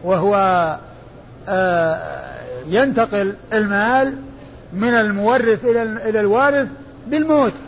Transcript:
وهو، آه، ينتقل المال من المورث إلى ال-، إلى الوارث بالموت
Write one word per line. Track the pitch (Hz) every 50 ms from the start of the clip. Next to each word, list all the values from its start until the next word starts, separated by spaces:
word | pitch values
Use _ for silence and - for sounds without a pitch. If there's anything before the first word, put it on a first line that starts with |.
| -
وهو، | 175 190 180 165 202 208 196 196 190 185 180 170 160 - - - - - - - - - - - - - - -
آه، | 185 185 185 185 185 175 170 165 160 160 92 82 151 71 - 131 131 - 120 123 123 127 123 127
ينتقل | 156 170 220 269 277 - - 233 220 208 202 202 196 202 - - - 220
المال | 220 214 202 202 202 208 226 254 262 269 269 269 269 - - - - - - - - - - -
من | 185 214 240 240
المورث | 233 220 208 202 196 202 214 247 262 - 226 220 190 -
إلى | 247 233 233 233
ال-، | 220 214 226
إلى | - 226 214 220
الوارث | 208 202 208 247 269 285 285 285 269 - - - - - - - -
بالموت | 226 269 311 311 320 302 294 269 220 - - -